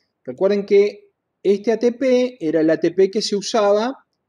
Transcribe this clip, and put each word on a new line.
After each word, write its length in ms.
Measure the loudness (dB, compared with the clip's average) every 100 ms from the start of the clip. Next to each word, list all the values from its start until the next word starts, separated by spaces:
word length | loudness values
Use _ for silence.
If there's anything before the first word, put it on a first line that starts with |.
| _ _
Recuerden 420 | -14 -4 -2 -2 2
que 440 | 2 2 -2 _ _ _ _
este 300 | -2 -2 0
A 60 | 0
T 140 | -2
P 440 | -2 0 0 0 -4
era 220 | -4 0
el 80 | 2
A 100 | 0
T 120 | 0
P 200 | 2 0
que 120 | 0
se 120 | -4
usaba, 680 | -6 -4 0 2 2 -2 -8 _ _